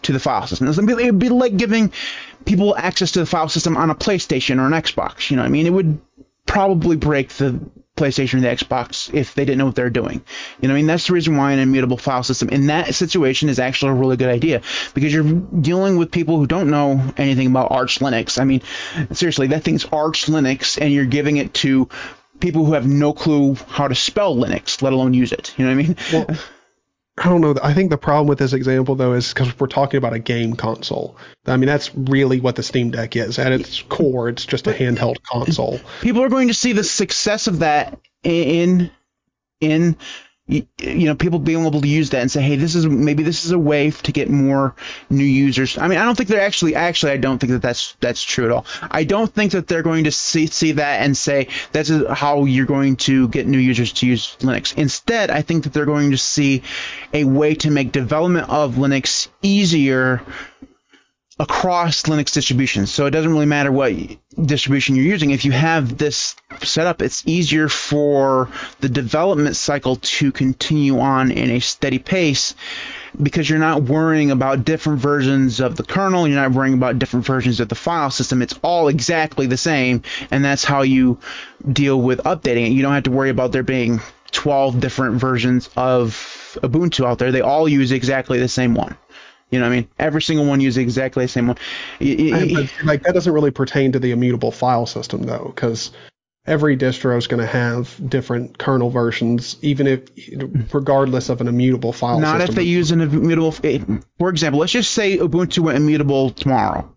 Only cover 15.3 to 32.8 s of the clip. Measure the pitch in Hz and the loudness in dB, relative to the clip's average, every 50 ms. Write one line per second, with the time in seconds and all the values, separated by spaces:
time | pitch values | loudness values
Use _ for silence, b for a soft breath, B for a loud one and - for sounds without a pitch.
15.3 | 160 175 185 - - 175 143 143 175 185 190 196 190 170 170 160 - 175 165 151 | 2 0 -2 -2 -2 0 2 2 2 2 2 2 2 2 0 0 0 -2 0 2
16.3 | 165 160 143 123 160 143 - 143 151 147 143 143 139 135 131 131 - - 139 139 | 2 2 2 0 0 0 0 2 2 2 2 2 2 0 0 -2 -2 -2 0 2
17.3 | 135 127 131 127 127 127 127 - - 131 127 123 - - 135 139 123 117 120 - | 2 2 2 2 2 2 2 2 0 0 0 -2 -2 -2 -2 0 0 -2 -2 -2
18.3 | - 123 135 135 135 127 B B B B B B B 170 147 B - - 180 175 | -2 0 0 2 0 0 B B B B B B B -6 -6 B -4 -2 -2 -2
19.3 | 147 - 135 131 147 156 - - 160 - - - - 151 151 160 156 - - - | 0 0 0 0 0 0 0 0 -2 -2 -2 -2 -2 0 0 0 -2 -2 -2 0
20.3 | 156 156 139 127 135 131 - - - - 147 147 143 143 139 127 120 147 147 147 | 0 2 2 0 0 -2 -2 -4 -2 -2 0 2 2 2 2 2 0 0 0 0
21.3 | 151 147 135 - - - - 139 135 131 127 - B B B B B B B B | 0 0 -2 -4 -4 -2 0 2 2 2 2 0 B B B B B B B B
22.3 | _ - - 180 151 165 156 147 160 147 120 135 139 143 147 147 147 - - 165 | _ -4 -4 0 0 2 2 2 2 2 2 2 2 4 2 2 0 0 0 2
23.3 | 151 147 143 139 139 127 - - - - 143 135 131 - - - - 208 202 190 | 2 4 4 2 2 -2 -6 -10 -4 -2 -2 0 0 -2 -2 -2 0 0 0 2
24.3 | 147 120 120 - - - - - - - 135 135 131 131 131 131 127 127 127 117 | 2 0 0 0 -2 -6 -4 -6 -6 -2 0 0 2 2 2 2 2 2 2 0
25.3 | - - - - - - 131 131 131 135 151 160 180 - - - - - - - | -2 -6 -8 -12 -4 -2 0 2 2 2 2 0 -2 -4 -4 -2 0 0 0 0
26.3 | 156 156 B B B B B B _ _ _ _ _ _ _ _ _ - - 180 | -6 -6 B B B B B B _ _ _ _ _ _ _ _ _ -2 2 2
27.3 | 180 170 160 151 143 135 - 143 143 160 190 180 156 139 - - 143 147 151 147 | 4 4 4 4 2 2 0 2 2 2 2 2 0 -2 0 2 2 4 4 2
28.3 | 143 135 139 127 131 131 131 131 131 131 131 131 135 131 127 123 123 123 117 - | 2 2 2 0 0 0 0 2 2 2 2 0 0 0 2 2 2 0 -2 -2
29.3 | - - 135 123 120 - 143 127 - 143 139 139 - 135 123 117 117 113 117 - | -2 -2 -2 -2 0 -2 -4 -2 0 0 0 0 0 -2 -2 -2 -4 -4 -4 -4
30.3 | 120 117 117 113 117 120 - 113 113 - - - - - - - - B B B | -2 -2 -2 -2 -4 -4 -4 -4 -4 -6 -6 -8 -6 -6 -6 -8 -12 B B B
31.3 | B B _ - 131 127 131 135 147 143 - - - - 135 131 139 135 139 131 | B B _ 0 2 2 2 2 2 0 -2 -6 -8 -6 -2 0 2 2 4 2
32.3 | 131 127 123 127 120 - 113 - - 131 | 2 0 0 -2 -2 -2 -8 -4 -2 -2